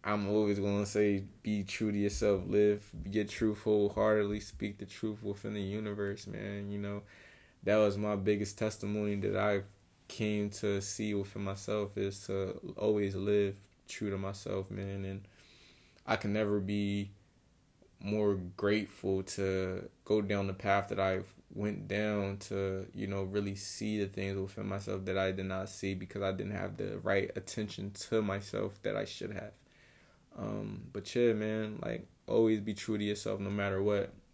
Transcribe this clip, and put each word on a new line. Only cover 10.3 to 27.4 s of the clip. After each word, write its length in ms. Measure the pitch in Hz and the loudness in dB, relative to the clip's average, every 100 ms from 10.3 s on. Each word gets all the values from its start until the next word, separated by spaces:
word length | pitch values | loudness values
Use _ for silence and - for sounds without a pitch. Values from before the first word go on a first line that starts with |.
| 107 104 | 2 0
to 320 | 104 107 101 | 0 0 0
see 320 | 98 - 107 | -2 -2 0
within 300 | 101 98 - | 0 -2 -4
myself, 540 | 98 98 - 107 101 104 | -4 -4 -2 -2 -2 -2
is 220 | 98 98 - | -2 -2 -4
to 320 | 98 95 - - - | -2 -2 -4 -8 -2
always 380 | 107 107 98 98 | 2 4 4 0
live 400 | 98 104 101 101 - _ - | 4 4 4 0 -14 _ -14
true 220 | - 104 | -4 -2
to 80 | 98 | -2
myself, 520 | 98 98 - 98 95 | -4 -6 -4 -4 -4
man. 360 | 98 98 98 95 | -6 -6 -4 -4
And 220 | 98 98 - - - - - - - - | -6 -10 -20 -20 -20 -20 -20 -20 -16 -2
I 120 | 110 | 0
can 160 | 101 | 2
never 260 | 104 104 104 | 2 4 2
be 520 | 95 104 101 101 101 - _ _ _ _ _ _ - _ | 2 2 2 0 -2 -10 _ _ _ _ _ _ -20 _
more 340 | 98 107 104 95 90 95 | -2 2 4 2 -2 -2
grateful 680 | 101 107 101 - 98 95 | 2 2 0 -4 0 0
to 680 | 95 - 98 95 92 92 92 _ | 0 -2 0 2 0 -4 -8 _
go 180 | - 107 | 2 2
down 260 | 101 101 98 | 4 0 0
the 60 | |
path 360 | 95 104 98 98 | -2 2 2 2
that 100 | 101 | 0
I've 340 | 95 95 95 - - | 2 0 -4 -16 -14
went 340 | - 104 101 101 | -4 -4 -4 -2
down 500 | 101 107 104 98 98 | 0 0 0 -2 -4
to, 480 | - 98 98 95 95 | -4 -2 0 -2 -6
you 140 | - 98 | -6 -2
know, 160 | 98 | -2
really 320 | 95 101 101 98 | 0 0 -2 -4
see 440 | - - 107 107 | -8 -4 -2 0
the 80 | 98 | -2
things 300 | 98 98 98 | -2 -2 -2
within 300 | 98 - 104 | -4 -6 -4
myself 380 | 98 101 98 95 | -4 -4 -4 0
that 120 | 95 | 2
I 140 | 95 | 2
did 140 | 95 95 | 0 -2
not 240 | 92 98 | -2 -4
see 240 | - 98 | -4 -4
because 280 | 95 92 101 | -2 -6 -2
I 120 | 98 | -2
didn't 180 | 95 101 | -2 -4
have 240 | 101 98 98 | -4 -6 -4
the 220 | 101 104 | -4 -2
right 320 | 98 98 101 | 2 2 2
attention 540 | - | -4